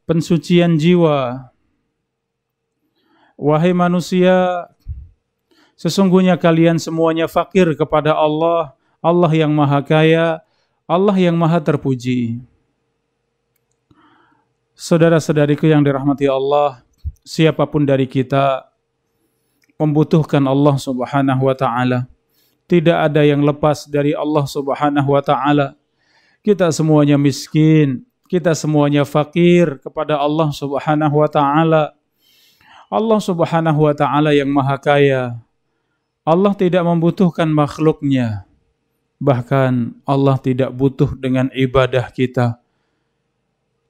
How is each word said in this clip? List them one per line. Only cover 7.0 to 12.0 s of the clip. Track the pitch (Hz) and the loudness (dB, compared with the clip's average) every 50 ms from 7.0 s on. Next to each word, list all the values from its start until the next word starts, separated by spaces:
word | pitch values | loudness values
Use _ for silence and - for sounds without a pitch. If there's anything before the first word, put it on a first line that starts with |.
| 165 165 160 160 165 | 0 0 0 -2 -4
fakir | 156 - 180 165 - - 196 185 165 | -2 -2 -4 -4 0 2 2 2 2
kepada | 147 - 156 - 160 151 147 151 | 0 -2 -2 0 0 0 0 0
Allah, | 156 156 156 151 151 156 165 165 170 170 160 139 - _ _ _ _ _ | 0 0 0 0 0 0 0 0 0 -2 -4 -6 -12 _ _ _ _ _
Allah | - 165 170 175 175 160 | 0 0 2 2 2 2
yang | 160 160 156 151 151 | 2 2 0 2 2
maha | 151 147 139 143 143 | 2 2 2 0 0
kaya, | 139 - 156 156 160 160 160 165 165 165 160 160 - _ _ _ _ _ _ _ _ | 0 2 2 2 4 4 2 2 0 -2 -4 -6 -10 _ _ _ _ _ _ _ _
Allah | - 165 180 196 214 196 | -4 -2 0 2 2 2
yang | 190 185 175 170 | 2 2 2 2
maha | 170 170 156 165 170 151 | 2 2 0 0 0 0
terpuji." | - 147 143 - 139 131 123 | -2 -2 -2 -2 -4 -4 -4